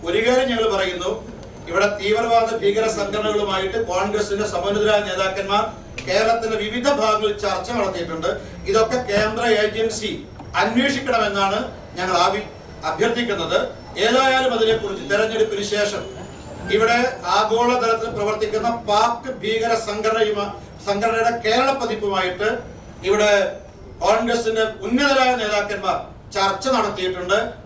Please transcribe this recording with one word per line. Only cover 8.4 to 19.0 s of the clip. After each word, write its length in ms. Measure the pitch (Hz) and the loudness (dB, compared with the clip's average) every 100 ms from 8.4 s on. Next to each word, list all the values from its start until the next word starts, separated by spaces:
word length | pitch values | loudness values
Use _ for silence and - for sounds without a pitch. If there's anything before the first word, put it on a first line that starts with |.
| - - - | -8 -12 0
ഇതൊക്കെ 280 | 214 226 247 233 | 2 2 0 0
കേന്ദ്ര 320 | 202 214 220 240 208 | 0 0 0 2 2
ഏജൻസി 480 | 214 220 220 - 214 147 - - - 180 | 2 0 -2 -2 -6 -6 -10 -16 -6 0
അന്വേഷിക്കണമെന്നാണ് 960 | 202 233 277 269 - 233 208 202 196 202 254 - - - | 2 2 2 0 0 0 2 2 0 0 -4 -10 -14 -6
ഞങ്ങൾ 180 | 180 180 | 0 4
ആവി-, 220 | 180 208 - - - - 156 | 2 2 -6 -14 -18 -8 -6
അഭ്യർത്ഥിക്കുന്നത്. 680 | - 233 233 233 196 165 - - - - - | 0 0 0 -2 -2 0 0 -2 -8 -12 -2
ഏതായാലും 480 | 214 254 269 262 262 226 | 2 4 4 4 2 2
അതിനെക്കുറിച്ച് 480 | 220 220 202 - - | 2 2 -2 -6 -2
തെരഞ്ഞെടുപ്പിന് 540 | 202 220 220 214 202 202 | 0 2 0 0 0 -2
ശേഷം 300 | 208 208 185 - - - - - - 190 | 0 0 -2 -8 -12 -14 -16 -16 -12 0
ഇവിടെ 220 | 214 226 240 254 254 - - | 2 4 4 2 -2 0 2
ആഗോളതലത്തിൽ 680 | 214 226 240 247 233 226 226 208 | 2 4 4 4 2 0 -2 -2
പ്രവർത്തിക്കുന്ന 520 | 208 220 214 214 233 233 - | -2 0 -2 0 -2 -2 2
പാക് 400 | 208 | 4